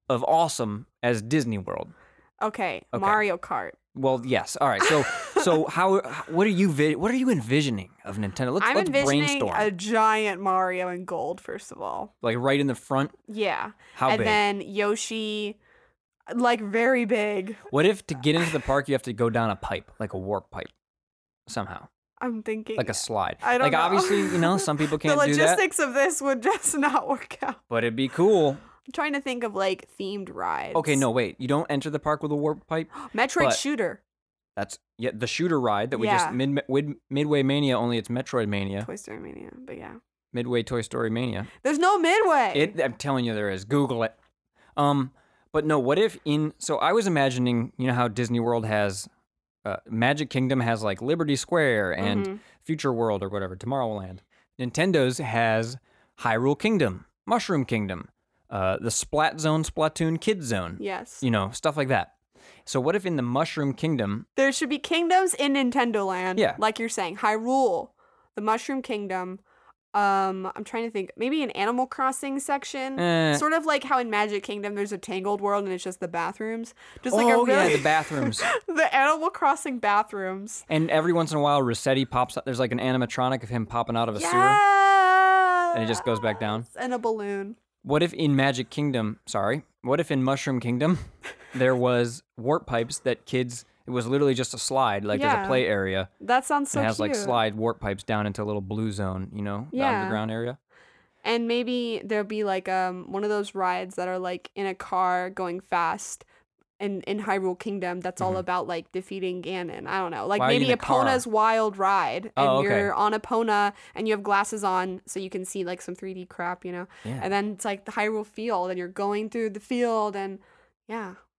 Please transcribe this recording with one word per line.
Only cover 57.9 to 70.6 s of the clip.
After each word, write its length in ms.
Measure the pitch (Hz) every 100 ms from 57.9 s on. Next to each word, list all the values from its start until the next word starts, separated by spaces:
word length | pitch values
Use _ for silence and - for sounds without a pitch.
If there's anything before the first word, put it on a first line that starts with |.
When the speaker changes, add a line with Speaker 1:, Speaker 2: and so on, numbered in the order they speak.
| 90 - _ _ _ -
Speaker 1:
uh, 280 | 104 95 95
the 100 | 113
Splat 480 | - - 147 156 156
Zone, 240 | 156 156
Splatoon 560 | 156 - 156 - 160 160
Kid 220 | - 202
Zone. 340 | 135 104 87 92
Speaker 2:
Yes. 400 | 202 185 - -
Speaker 1:
You 80 | 127
know, 200 | 110 98
stuff 260 | - 156 147
like 120 | 135
that. 240 | 120 - _ _ _ - - -
So 140 | 135
what 140 | 131 196
if 100 | 190
in 100 | 156
the 60 |
Mushroom 500 | 120 127 160 - 139
Kingdom 520 | 127 160 143 101 104 - -
Speaker 2:
There 160 | 269
should 180 | 269 277
be 80 | 285
kingdoms 540 | - 339 339 370 381
in 200 | - 285
Nintendo 520 | 277 247 269 240 214 196
Land. 320 | 185 185 185
Speaker 1:
Yeah. 160 | 185 -
Speaker 2:
Like 220 | 220 220
you're 80 | 226
saying, 280 | - 180 196
Hyrule, 720 | 220 220 233 269 254 170 - _ _ _ _ -
the 60 |
Mushroom 400 | 214 233 - 269
Kingdom. 580 | 254 214 202 185 185 190 _ _ _ _ _
Um, 580 | 208 202 196 190 190 190
I'm 80 | -